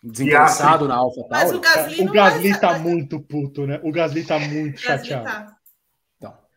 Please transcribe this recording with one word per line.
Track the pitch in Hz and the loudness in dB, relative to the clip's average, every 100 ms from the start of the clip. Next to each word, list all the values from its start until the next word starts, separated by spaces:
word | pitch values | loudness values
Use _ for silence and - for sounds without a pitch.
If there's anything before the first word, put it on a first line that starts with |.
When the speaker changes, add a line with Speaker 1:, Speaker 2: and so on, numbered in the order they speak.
Speaker 1:
desinteressado | 117 113 139 147 151 151 147 160 147 | -14 -4 2 6 6 4 4 4 2
Speaker 2:
Piastri. | |
Speaker 1:
na | 123 | 0
AlphaTauri. | 127 123 - | 0 -2 -6
Speaker 3:
Mas | - - | 0 2
o | - | 2
Gasly | 330 156 151 320 | 2 2 0 -2
Speaker 4:
O | 190 | 2
Speaker 3:
não | |
Speaker 4:
Gasly | 208 196 180 190 | 6 4 4 0
Speaker 3:
vai | 196 | 2
Speaker 4:
tá | 190 | 0
Speaker 3:
sa-, | 165 | 0
Speaker 4:
muito | 165 170 139 156 | -2 -4 -4 -10
puto, | - 147 139 139 139 | -8 -8 -8 -6 -8
né? | 147 | -6
O | 160 | -6
Gasly | 156 165 147 165 | -2 -2 -2 -4
tá | 156 | -4
muito | 147 151 151 139 | -4 -6 -6 -6
Speaker 3:
o | 147 | -4
Gasly | 139 240 | -4 -4
Speaker 4:
chateado. | 135 113 | -8 -8
Speaker 3:
tá. | 214 208 _ _ _ _ _ _ _ | -10 -12 _ _ _ _ _ _ _
Speaker 1:
Então. | - - _ | -20 -20 _